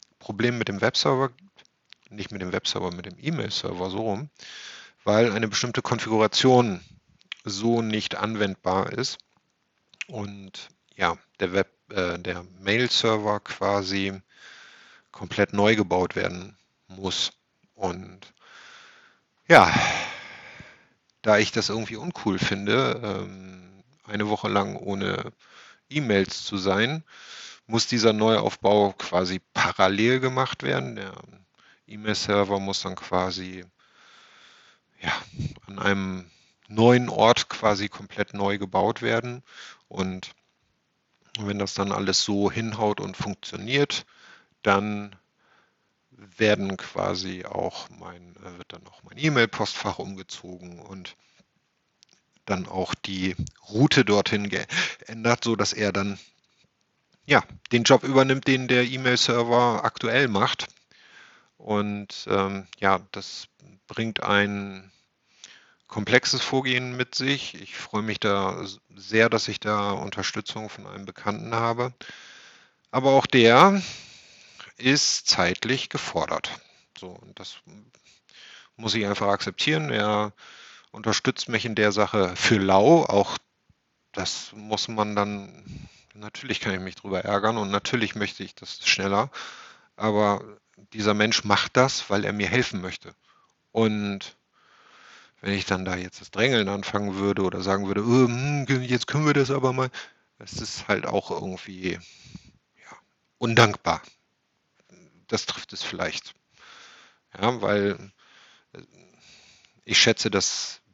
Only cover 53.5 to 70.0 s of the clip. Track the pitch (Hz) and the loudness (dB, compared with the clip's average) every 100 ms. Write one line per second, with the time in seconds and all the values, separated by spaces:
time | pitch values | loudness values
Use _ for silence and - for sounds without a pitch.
53.5 | - - 107 143 - 101 101 - 104 101 | -12 -6 2 4 4 4 4 2 -2 -2
54.5 | 98 - - - - - 113 117 120 117 | -6 -4 -4 -4 -6 -14 -4 0 2 0
55.5 | 107 101 107 101 98 101 98 - _ _ | -2 -2 -2 -2 -2 -4 -6 -14 _ _
56.5 | _ _ _ _ _ _ _ - 135 - | _ _ _ _ _ _ _ 2 2 2
57.5 | - - 120 113 131 - 131 135 135 139 | -6 0 2 6 6 6 6 6 4 2
58.5 | 131 127 123 123 131 131 123 - 120 117 | 2 2 2 2 0 0 2 2 2 4
59.5 | 120 120 107 - - 117 123 135 98 - | 4 4 2 -2 -2 0 2 2 2 0
60.5 | - - _ _ _ - - - - _ | -2 -8 _ _ _ -20 -20 -20 -20 _
61.5 | _ 98 104 104 104 101 - - 98 98 | _ -4 -2 -2 -6 -10 -10 -2 0 0
62.5 | 98 92 - 98 95 98 101 - - - | -4 -10 0 2 2 0 -14 -12 -14 -18
63.5 | _ - - - 104 113 107 - 101 101 | _ -20 -20 -12 -6 -4 -4 2 2 2
64.5 | 101 98 95 95 _ _ _ _ _ - | -2 -8 -12 -18 _ _ _ _ _ -20
65.5 | - _ _ - 110 101 120 - 131 - | -20 _ _ -10 -6 2 2 2 -2 -2
66.5 | 135 131 123 127 123 127 - 135 139 - | -2 0 -2 -2 -6 -6 -4 -2 -2 -6
67.5 | - 98 - - 107 110 101 107 101 95 | -14 -16 -14 -8 -4 -4 -2 0 0 -2
68.5 | 90 95 98 _ 98 95 110 113 113 - | -4 -10 -14 _ -20 0 4 4 2 -2
69.5 | 104 104 104 101 98 | -6 -2 -2 -2 -4